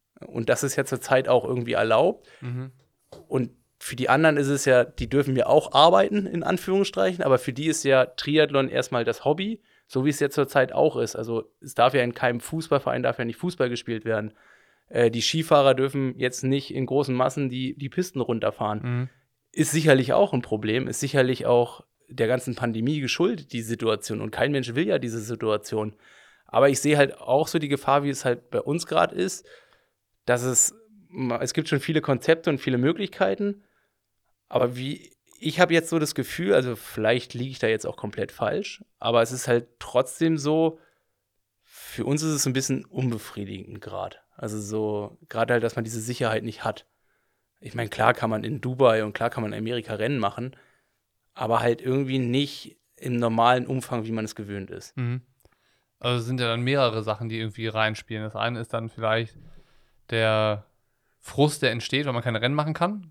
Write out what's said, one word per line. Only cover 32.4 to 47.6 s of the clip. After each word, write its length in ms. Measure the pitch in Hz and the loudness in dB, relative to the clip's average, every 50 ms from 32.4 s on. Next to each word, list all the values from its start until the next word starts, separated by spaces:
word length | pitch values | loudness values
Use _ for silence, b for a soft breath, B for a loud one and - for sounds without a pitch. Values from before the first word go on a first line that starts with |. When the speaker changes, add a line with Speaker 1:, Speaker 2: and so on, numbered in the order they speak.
| - - | 4 -2
Speaker 1:
und 100 | 151 135 | -2 0
viele 200 | - - 131 123 | 0 0 0 2
Möglichkeiten, 840 | 123 143 170 - 208 185 - - 202 190 196 - 208 202 202 202 b b b b b b b b b _ _ _ _ _ _ _ _ _ | 2 2 0 0 -4 -8 -2 0 0 0 0 0 -2 -4 -4 -6 b b b b b b b b b _ _ _ _ _ _ _ _ _
aber 260 | - 127 127 123 123 | 0 0 0 0 -2
wie, 340 | 123 127 135 147 180 - - _ _ _ _ _ - | -4 -8 -8 -8 -10 -12 -20 _ _ _ _ _ -8
ich 180 | - - 139 165 | -6 -6 4 4
habe 140 | 180 170 165 | 4 6 6
jetzt 160 | 165 165 165 | 2 2 2
so 100 | - 165 | 0 0
das 160 | 151 151 - | 0 0 -2
Gefühl, 400 | - 131 - - - 170 190 202 | -4 -4 -4 -4 -6 0 4 4
also 220 | 151 131 127 120 | 4 4 2 -4
vielleicht 580 | 107 - - - - 107 107 117 127 - - - | -8 -10 -12 -8 -2 2 2 2 2 0 -6 -8
liege 160 | 117 120 135 | -8 -8 -8
ich 80 | 131 - | -6 -4
da 80 | - | 0
jetzt 200 | 113 110 107 - | 0 0 0 -2
auch 100 | - - | -6 -10
komplett 340 | - - 107 104 - 101 - | -8 -10 -10 -6 -6 -6 -6
falsch, 540 | - - - 104 - - 208 - - - - _ _ _ | -4 -4 -2 -2 -2 -2 -4 -6 -12 -16 -20 _ _ _
aber 200 | - - 117 117 117 | -4 2 4 4 4
es 100 | 113 127 | 4 0
ist 160 | 127 - - | -6 0 2
halt 180 | 120 120 120 - _ _ | 2 2 0 -2 _ _
trotzdem 580 | - - - 123 131 131 - - 165 165 165 156 | -16 -2 0 0 0 0 0 0 2 2 2 2
so, 400 | 139 147 156 160 160 160 160 160 b b b b b b b b _ _ _ _ _ _ _ _ _ | 0 0 2 2 2 2 0 -4 b b b b b b b b _ _ _ _ _ _ _ _ _
für 400 | _ - - - - - - 117 | _ -20 -20 -20 -16 -8 -6 -4
uns 180 | - 143 151 156 | -2 -2 -2 0
ist 120 | 160 156 | -2 -2
es 120 | 143 - | 0 0
ein 60 | 135 127 | 0 0
bisschen 320 | 135 131 - 135 131 - | 0 0 0 -2 -4 -4
unbefriedigend 960 | - - - 131 127 117 107 - - - - 101 98 101 95 95 - 98 101 | -8 -6 -2 -2 -2 -2 -4 -8 -12 -10 -10 -10 -8 -10 -12 -12 -14 -16 -16
grad. 420 | - 104 98 92 92 92 - - _ _ _ | -14 -12 -8 -8 -8 -8 -10 -16 _ _ _
Also 240 | - - 107 104 107 | -10 -10 -8 -6 -6
so, 580 | 104 101 107 110 107 107 107 104 104 104 110 _ - _ | -8 -6 -4 -2 -2 -2 -2 -4 -6 -8 -12 _ -20 _
grad 220 | - 113 113 117 | -2 -2 0 2
halt, 140 | 123 120 113 | 2 0 0
dass 120 | 117 - | 0 -2
man 80 | - 113 | -4 -6
diese 160 | 113 113 113 | -6 -6 -8
Sicherheit 440 | 110 117 123 - 127 117 110 110 110 | -6 -6 -4 -2 -2 -2 -2 -2 -4
nicht 180 | 113 110 - - | -6 -10 -6 -6
hat. 240 | - - - - _ _ _ _ _ _ _ _ _ _ _ _ _ _ | -6 -6 -8 -12 _ _ _ _ _ _ _ _ _ _ _ _ _ _
Ich 160 | _ | _